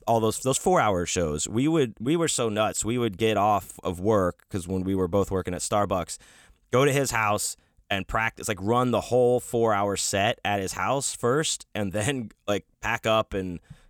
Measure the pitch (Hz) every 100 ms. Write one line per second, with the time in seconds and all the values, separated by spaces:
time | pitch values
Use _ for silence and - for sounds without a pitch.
0 | - 117 110 - 127 135 196 180 107 90
1 | 85 92 82 76 - 110 147 165 123 -
2 | 117 170 156 - 117 104 107 - 110 123
3 | 117 90 110 101 104 98 - - 95 87
4 | 98 107 90 - _ 98 87 95 92 95
5 | 90 101 95 95 90 87 - 107 95 95
6 | 82 - - - - _ _ 123 143 139
7 | 131 117 104 104 - - _ _ - 98
8 | - 113 113 - 92 92 98 120 127 117
9 | - 123 123 123 - 120 113 101 104 98
10 | - 98 107 - 104 101 95 - 98 135
11 | - - 120 143 156 - - 104 101 101
12 | 107 131 107 - - 101 - _ 104 117
13 | 110 110 - 101 92 85 - -